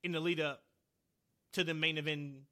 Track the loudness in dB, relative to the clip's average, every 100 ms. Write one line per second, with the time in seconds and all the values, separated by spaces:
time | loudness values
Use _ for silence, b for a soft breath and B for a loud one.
0 | -2 0 2 2 0 -2 _ _ _ _
1 | _ _ _ _ _ 0 0 2 2 2
2 | -2 -2 -6 -10 -20